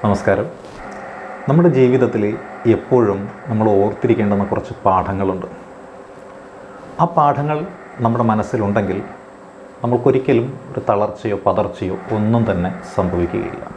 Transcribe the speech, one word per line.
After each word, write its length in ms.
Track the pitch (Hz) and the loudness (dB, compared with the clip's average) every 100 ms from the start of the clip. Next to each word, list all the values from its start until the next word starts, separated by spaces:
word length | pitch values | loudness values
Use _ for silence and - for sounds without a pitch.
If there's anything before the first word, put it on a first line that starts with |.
നമസ്കാരം. 420 | 110 98 - 98 104 - - - - - - - - - - | 2 2 2 2 0 -8 -16 -16 -14 -14 -14 -14 -14 -8 2
നമ്മുടെ 220 | 160 170 131 | 4 6 6
ജീവിതത്തിൽ 460 | 127 127 120 117 104 110 - - 117 107 | 4 6 2 2 -2 -2 -10 -4 2 2
എപ്പോഴും 440 | - 127 110 98 101 - - | 4 4 4 2 -4 -10 -4
നമ്മൾ 180 | 110 110 98 | 0 4 4
ഓർത്തിരിക്കേണ്ടുന്ന 640 | 104 - 117 117 104 101 101 | 2 0 0 2 4 2 0
കുറച്ച് 220 | - - - - | -2 -4 -2 2
പാഠങ്ങളുണ്ട്. 600 | 92 92 98 95 92 - - - - - - - - - - - - - - - - | 2 2 -2 -2 -2 -6 -12 -18 -18 -20 -20 -20 -20 -18 -18 -18 -18 -18 -18 -16 -2
ആ 40 | 165 165 | 0 4
പാഠങ്ങൾ 420 | 147 139 147 151 180 - - - 117 | 2 2 -2 -2 -6 -12 -18 -2 0
നമ്മുടെ 200 | 117 113 | 2 2
മനസ്സിലുണ്ടെങ്കിൽ 680 | 107 104 - 101 104 98 95 - - - - - - - - | 2 0 0 0 0 0 -2 -6 -14 -20 -20 -20 -20 -20 -6
നമ്മൾക്കൊരിക്കലും 680 | 117 120 127 131 131 120 123 - - | 0 2 4 2 4 2 2 -6 -10
ഒരു 100 | - - | -6 0
തളർച്ചയോ 480 | 104 104 - - 98 - | 2 0 -2 -4 -2 0
പതർച്ചയോ 520 | 95 90 - 95 92 - 110 | 0 -2 -4 -6 -6 -4 0
ഒന്നും 280 | 107 120 110 | 2 4 2
തന്നെ 200 | 90 90 90 - - | 2 -2 -4 -6 -2
സംഭവിക്കുകയില്ല. 680 | 90 90 85 101 - - - | 0 2 0 -2 -4 -8 -12